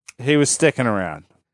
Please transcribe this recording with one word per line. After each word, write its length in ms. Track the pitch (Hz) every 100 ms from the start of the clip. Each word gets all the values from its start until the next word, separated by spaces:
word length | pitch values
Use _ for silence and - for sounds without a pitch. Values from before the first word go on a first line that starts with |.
| - -
he 200 | 127 147
was 120 | 139
sticking 380 | - 156 - 120
around. 380 | 101 87 76 - _ _